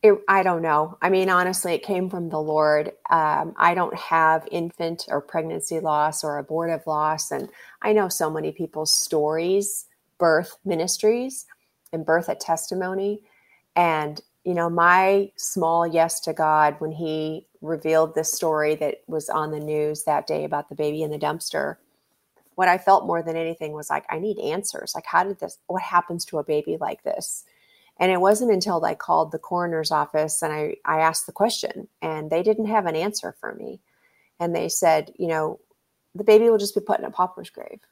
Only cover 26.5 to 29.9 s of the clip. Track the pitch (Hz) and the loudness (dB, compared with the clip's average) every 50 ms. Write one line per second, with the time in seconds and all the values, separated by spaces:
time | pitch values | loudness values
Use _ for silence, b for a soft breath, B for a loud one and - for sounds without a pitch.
26.5 | 156 151 151 - 165 165 165 156 - - _ - - - - - - - - b | -2 -2 0 -2 -6 -4 -4 -6 -6 -6 _ -6 -6 -6 -6 -10 -10 -12 -14 b
27.5 | b b b b b b b b b _ 180 185 185 180 185 190 214 214 247 240 | b b b b b b b b b _ 0 2 2 4 4 4 4 4 4 2
28.5 | 214 185 185 208 180 165 160 - 160 - - - 165 160 160 160 160 160 - - | 2 2 2 0 -2 0 0 -2 -4 -4 -2 0 2 2 2 0 -4 -10 -8 -4
29.5 | 175 175 175 175 165 160 156 151 | -4 -2 -2 -2 -2 -4 -2 -2